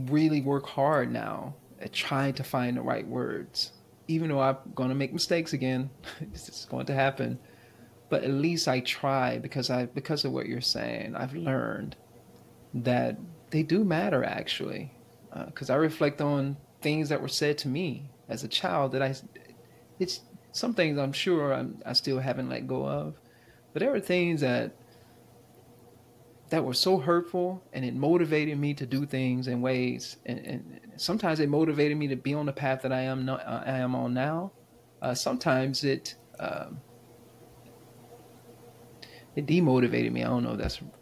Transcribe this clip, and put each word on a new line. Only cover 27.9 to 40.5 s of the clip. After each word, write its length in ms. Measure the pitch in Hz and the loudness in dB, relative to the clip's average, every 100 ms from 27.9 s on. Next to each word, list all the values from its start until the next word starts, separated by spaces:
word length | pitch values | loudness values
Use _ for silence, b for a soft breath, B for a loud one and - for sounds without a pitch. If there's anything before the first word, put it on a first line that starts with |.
motivated 640 | 123 143 175 160 151 151 143 | 2 4 6 6 2 2 0
me 160 | 143 | 0
to 120 | 143 127 | -2 -2
do 200 | 135 143 | -2 0
things 420 | 131 127 127 127 | 0 2 0 0
in 140 | 123 | 0
ways, 540 | 127 127 127 123 - - - | 0 2 0 -2 -8 -12 -8
and, 120 | 123 | -8
and 400 | - - - - - - | -6 -8 -10 -16 -18 -6
sometimes 420 | - 214 185 156 | -2 0 2 4
it 80 | 147 | 4
motivated 480 | 143 160 147 151 151 | 4 4 4 4 2
me 120 | 143 | 0
to 80 | 131 | -2
be 180 | 135 | -2
on 120 | 147 147 | 0 -2
the 60 | |
path 300 | 139 139 131 | 0 0 0
that 100 | 131 | 0
I 100 | 131 | 0
am 220 | 131 131 | 0 -2
not, 160 | 131 131 123 | -2 -4 -4
uh, 160 | 117 | -6
I 140 | - 131 | -2 -2
am 160 | 127 | 0
on 180 | 127 123 | 0 0
now. 380 | 123 143 165 190 - - - - - | 0 0 -2 -6 -10 -20 -20 -20 -6
Uh, 140 | 127 | -4
sometimes 680 | 127 - 254 170 131 135 131 | -2 -2 0 2 2 2 0
it, 320 | 139 135 - - - - | 0 0 -4 -16 -18 -10
um, 440 | - - - - - - - - - - - - - - - - - - - - 240 240 - - - - B B B - | -6 -6 -8 -12 -16 -20 -20 -20 -20 -20 -20 -20 -20 -20 -20 -20 -20 -20 -20 -20 -20 -20 -20 -20 -20 -20 B B B -6
it 100 | 143 | 2
demotivated 640 | 170 156 127 120 120 117 | 4 6 6 6 4 2
me. 120 | 120 | 0
I 40 | 117 | 0
don't 140 | 123 | 0
know 80 | 120 | 0